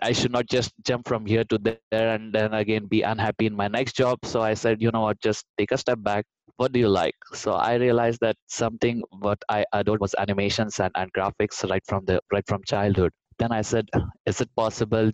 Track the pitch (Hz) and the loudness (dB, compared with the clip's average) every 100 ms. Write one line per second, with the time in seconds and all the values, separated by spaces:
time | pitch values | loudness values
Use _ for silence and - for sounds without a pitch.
0 | 110 117 127 123 120 127 117 - - 123 | -2 0 0 -2 0 -2 -2 -6 -4 -4
1 | - 117 107 110 110 110 107 113 _ 110 | -2 -4 0 0 2 0 0 -2 _ 0
2 | 113 110 110 107 107 107 104 110 101 110 | 0 0 -2 0 0 0 0 0 0 0
3 | 101 110 110 - 110 104 101 113 131 - | 0 0 -2 0 -2 0 -2 -2 -2 0
4 | 127 123 - 120 110 110 117 110 113 113 | 0 0 -2 -2 0 0 0 2 2 2
5 | 107 101 110 107 - - 104 131 - 117 | 0 0 0 -2 -6 -4 -2 0 0 -2
6 | 101 104 - _ _ - 131 127 117 95 | 0 -2 -4 _ _ -2 0 4 4 4
7 | 80 - - - 107 95 110 120 123 117 | 2 -4 -16 -6 -2 0 2 2 2 4
8 | 117 117 113 - _ - 117 113 120 117 | 2 0 -2 -2 _ -4 -4 0 0 0
9 | - 95 101 104 - 107 - 104 101 107 | -6 -6 -4 -2 -2 -2 0 0 0 0
10 | 101 - 101 98 101 107 107 - 92 92 | 0 -2 -2 0 0 0 -2 -2 -2 -2
11 | 92 95 98 - 107 - 95 95 - 95 | -4 -2 -2 -2 -4 -2 -2 -2 -2 -4
12 | 95 92 - 101 - 101 - 101 101 95 | 0 0 2 -2 0 -4 -2 0 2 2
13 | 85 - _ - 117 113 104 113 107 - | 2 -2 _ -4 -2 -2 0 -2 0 -4
14 | - - - - 123 - 113 - 110 113 | -4 -6 -6 -4 -4 0 -2 -2 0 2
15 | 110 | 2